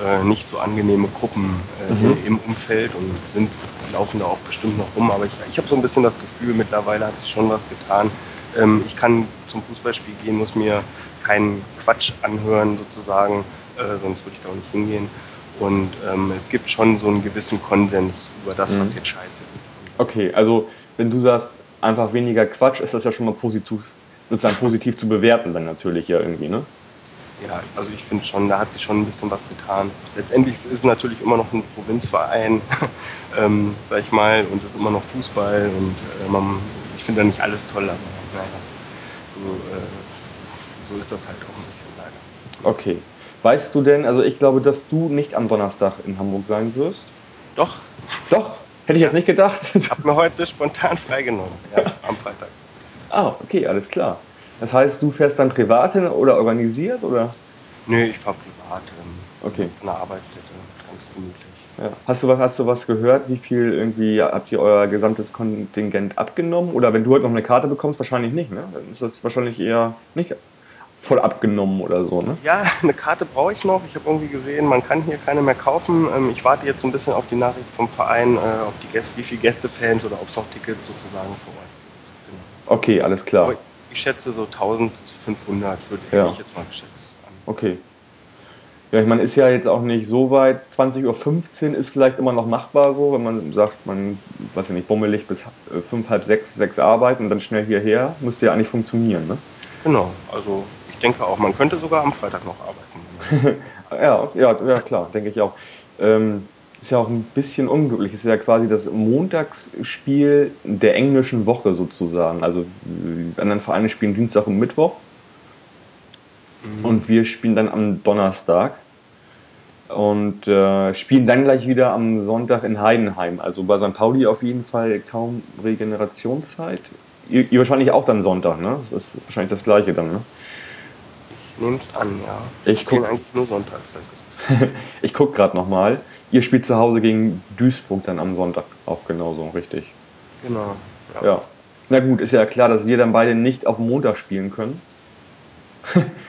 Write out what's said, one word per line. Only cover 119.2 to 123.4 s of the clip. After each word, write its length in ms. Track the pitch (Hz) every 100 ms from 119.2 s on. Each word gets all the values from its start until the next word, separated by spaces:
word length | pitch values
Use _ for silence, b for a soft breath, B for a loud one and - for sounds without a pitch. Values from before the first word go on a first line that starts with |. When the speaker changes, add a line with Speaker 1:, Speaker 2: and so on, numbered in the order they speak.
| b b b b b - -
Speaker 2:
Und, 580 | 104 104 104 104 101 -
äh, 480 | 98 98 98 95 95
spielen 320 | - 135 120
dann 160 | 123
gleich 240 | 139 131 120
wieder 240 | 127 127
am 280 | 110 113 110
Sonntag 440 | 101 110 120 120
in 180 | 113 107
Heidenheim. 580 | 104 117 107 92 87
Also 240 | 87